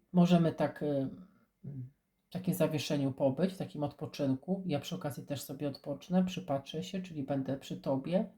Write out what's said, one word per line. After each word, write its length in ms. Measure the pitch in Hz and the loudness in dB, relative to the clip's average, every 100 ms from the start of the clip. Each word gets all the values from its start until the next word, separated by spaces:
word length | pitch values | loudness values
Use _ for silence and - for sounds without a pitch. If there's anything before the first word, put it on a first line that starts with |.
| _ | _
możemy 400 | 180 170 175 165 | 6 8 8 6
tak, 300 | - 147 - | 4 0 0
y, 260 | 147 139 135 - - _ _ _ 135 139 127 _ _ _ _ | 0 0 -2 -6 -18 _ _ _ -12 -10 -12 _ _ _ _
w 20 | |
takim 240 | 175 180 | -6 -2
zawieszeniu 580 | 147 160 151 - 147 135 | 2 2 0 0 0 0
pobyć, 400 | 131 139 135 180 | 2 2 2 0
w 40 | - | -2
takim 260 | 143 147 | -8 -4
odpoczynku. 800 | 147 - 139 - 139 131 - 190 185 | -6 -6 -10 -2 0 0 -2 -4 -2
Ja 140 | 143 | -4
przy 140 | - | -4
okazji 280 | 170 147 127 | -6 -6 -6
też 200 | 139 139 | -6 -6
sobie 260 | - 139 147 | -6 -6 -6
odpocznę, 560 | 131 - 139 - 185 | -6 -8 -8 2 4
przypatrzę 600 | 185 - - 139 - 185 | 4 0 -2 -4 -4 -8
się, 180 | 180 190 | -6 -8
czyli 200 | 185 156 | -8 -6
będę 340 | 135 139 131 135 | -2 -2 -2 -4
przy 200 | - - | -6 -6
Tobie, 520 | 160 135 160 180 220 | -2 -2 2 0 0